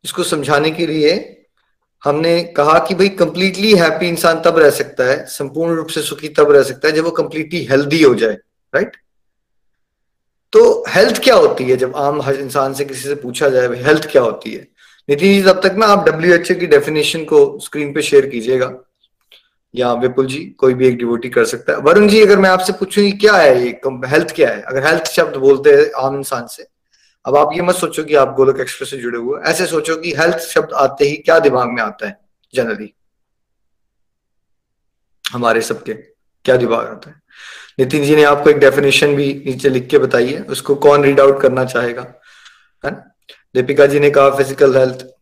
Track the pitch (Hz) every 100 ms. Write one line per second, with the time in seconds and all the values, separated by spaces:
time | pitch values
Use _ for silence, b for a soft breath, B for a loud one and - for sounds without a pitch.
0 | - - 175 156 143 147 156 160 165 156
1 | 147 190 - - _ _ _ _ _ _
2 | 143 147 165 170 170 - 147 165 - 180
3 | 202 196 165 165 190 180 214 196 165 160
4 | 175 165 170 160 170 165 147 131 - -
5 | 127 147 - - 139 143 165 165 160 160
6 | 147 143 151 151 147 143 120 123 156 156
7 | 165 165 147 156 156 170 123 139 143 160
8 | 147 110 110 104 _ _ _ 143 202 -
9 | _ _ _ _ _ _ _ _ _ _
10 | _ _ _ _ _ 214 226 - - 180
11 | 247 - 262 220 233 - 127 127 127 147
12 | 143 147 135 135 135 139 135 135 139 127
13 | 135 143 123 123 143 127 123 120 135 156
14 | - 139 117 107 110 110 - b b b
15 | - 143 190 196 190 185 190 185 214 196
16 | 165 160 170 170 - 175 156 143 147 151
17 | 147 165 151 151 139 139 - 151 143 147
18 | 147 143 135 120 113 131 127 127 _ _
19 | _ _ _ b b _ _ 123 123 117
20 | 127 127 131 139 180 - 131 127 131 120
21 | 117 117 123 123 110 120 - - 139 185
22 | 208 214 202 196 190 185 185 196 190 208
23 | 202 202 208 196 151 127 123 - 135 127
24 | 127 156 165 - 131 104 - 131 147 165
25 | 160 - 160 135 135 135 147 143 151 131
26 | 131 139 135 127 120 - - _ _ _
27 | _ _ - 143 147 160 180 175 160 -
28 | 151 147 131 131 135 135 127 - 131 139
29 | 120 120 120 147 156 165 175 156 156 156
30 | 170 143 170 165 - 160 156 - 135 -
31 | 143 151 - 165 156 127 123 120 107 -
32 | 104 98 _ _ _ 127 117 104 104 _
33 | _ _ _ _ _ _ _ _ _ _
34 | _ _ _ _ _ _ _ _ _ _
35 | _ _ - 120 117 113 110 110 - 107
36 | _ _ _ _ - 127 120 113 117 110
37 | - _ _ B B B B - 131 151
38 | 143 151 147 147 151 147 135 139 139 135
39 | 147 143 139 139 139 131 143 127 123 147
40 | 127 123 123 147 - 135 - 139 147 143
41 | 139 139 139 135 135 127 123 120 120 120
42 | 127 _ b b b b b _ - 196
43 | _ _ _ b b 127 123 143 139 143
44 | 143 139 139 135 131 135 139 131 131 123
45 | - _